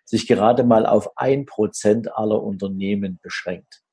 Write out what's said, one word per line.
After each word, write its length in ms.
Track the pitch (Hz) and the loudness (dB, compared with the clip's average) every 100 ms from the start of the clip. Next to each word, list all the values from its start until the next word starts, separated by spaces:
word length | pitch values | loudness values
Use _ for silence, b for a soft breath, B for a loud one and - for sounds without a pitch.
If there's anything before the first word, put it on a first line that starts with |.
sich 220 | _ 113 - | _ -4 0
gerade 380 | 98 107 123 | 2 4 4
mal 220 | 120 110 - | 4 4 4
auf 320 | 107 - - | 2 0 -4
ein 260 | 131 139 | 0 0
Prozent 720 | 139 - 107 - 104 113 110 110 | -2 -4 -4 0 0 0 -2 -4
aller 260 | 107 107 | -2 -2
Unternehmen 760 | 104 95 98 95 98 101 98 90 | -2 -6 -8 -6 -4 -4 -4 -8
beschränkt. 600 | - - - 90 _ - _ | -12 -10 -10 -12 _ -20 _